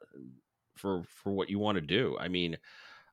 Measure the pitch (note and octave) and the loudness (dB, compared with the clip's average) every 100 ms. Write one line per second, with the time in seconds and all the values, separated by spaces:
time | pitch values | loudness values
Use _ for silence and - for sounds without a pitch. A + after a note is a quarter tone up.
0 | - C#2 B1+ B1+ _ _ _ - G2 F2+ | -20 -18 -18 -20 _ _ _ -6 -2 0
1 | F2 - G2 G2 F2+ G2+ G#2 F#2+ D2 G2+ | -2 -6 -2 0 0 2 2 2 4 2
2 | A2+ G1+ F2 F2+ E2+ D#2+ - - - - | 4 0 0 0 0 -2 -10 -20 -20 -20
3 | - | -20